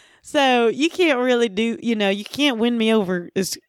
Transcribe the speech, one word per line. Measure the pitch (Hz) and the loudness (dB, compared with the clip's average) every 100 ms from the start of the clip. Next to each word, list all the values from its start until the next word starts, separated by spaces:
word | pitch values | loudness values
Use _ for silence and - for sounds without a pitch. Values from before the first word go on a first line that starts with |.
| _ _ | _ _
So | - 302 269 247 233 | -4 0 2 4 2
you | 214 320 | 2 -2
can't | - 349 247 | 2 2 2
really | 254 240 233 | 2 2 0
do, | 185 226 226 | 0 -2 -2
you | 233 | -2
know, | 220 202 | 0 0
you | 202 | -2
can't | 208 - 294 226 | -6 -2 0 0
win | 233 240 | 0 0
me | 220 | 2
over. | 220 180 180 175 - | 2 0 -4 -6 -6
As, | 180 - | -6 -8